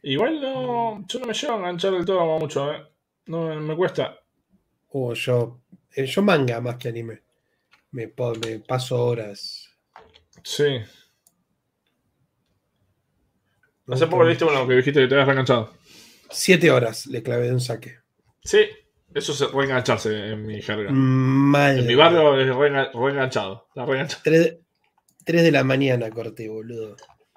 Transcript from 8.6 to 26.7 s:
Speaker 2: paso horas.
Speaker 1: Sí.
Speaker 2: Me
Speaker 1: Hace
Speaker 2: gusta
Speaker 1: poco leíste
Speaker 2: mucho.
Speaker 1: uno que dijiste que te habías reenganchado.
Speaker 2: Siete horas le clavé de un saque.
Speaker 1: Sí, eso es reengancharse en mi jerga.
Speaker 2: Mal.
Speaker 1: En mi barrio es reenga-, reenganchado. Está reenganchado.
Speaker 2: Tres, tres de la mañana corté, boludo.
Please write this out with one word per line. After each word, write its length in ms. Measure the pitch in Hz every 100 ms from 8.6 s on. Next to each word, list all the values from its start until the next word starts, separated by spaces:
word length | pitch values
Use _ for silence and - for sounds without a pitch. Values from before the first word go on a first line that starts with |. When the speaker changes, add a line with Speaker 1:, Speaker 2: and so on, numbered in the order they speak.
Speaker 2:
paso 440 | - 127 - 123
horas. 640 | 123 117 107 101 - - - _ _ - - _ _ -
Speaker 1:
Sí. 220 | - - 147 131 107 _ _ _ _ _ _ _ _ _ _ _ _ _ _ _ _ _ _ _ _ _ _ _ _ _ _ _ _ _ -
Speaker 2:
Me 80 |
Speaker 1:
Hace 100 | 127
Speaker 2:
gusta 60 | 160
Speaker 1:
poco 140 | 170
leíste 200 | 165 165
Speaker 2:
mucho. 120 | 165 143
Speaker 1:
uno 120 | 127
que 60 | 127
dijiste 240 | 135 139
que 60 | 127
te 80 |
habías 120 | 139 135
reenganchado. 480 | 135 127 123 110 _ _ - - _ _
Speaker 2:
Siete 400 | - - 180 165
horas 360 | 127 113 110 -
le 160 | 123
clavé 240 | 123 120 120
de 40 |
un 80 | 127
saque. 380 | 123 113 - - _ _ _ _
Speaker 1:
Sí, 180 | - 208 214 - _ _ _
eso 200 | 143 -
es 200 | 135 135
reengancharse 760 | 135 135 131 120 113 110 107 104
en 140 | 107 107
mi 160 | 107
jerga. 280 | - 104 101
Speaker 2:
Mal. 880 | 135 131 131 131 135 139 143 143 131
Speaker 1:
En 60 | 117
mi 80 |
barrio 460 | 127 165 170 151 135
es 80 | 131
reenga-, 420 | 127 147 139 131
reenganchado. 720 | 117 131 139 127 117 98 117 _
Está 160 | -
reenganchado. 380 | 123 135 143 -
Speaker 2:
Tres, 320 | 156 160 165 165 _ _ _ _ _ _
tres 180 | - 170
de 80 | 170
la 100 | 143
mañana 440 | 131 135 139 123 113
corté, 380 | 110 110 104 110
boludo. 480 | 110 113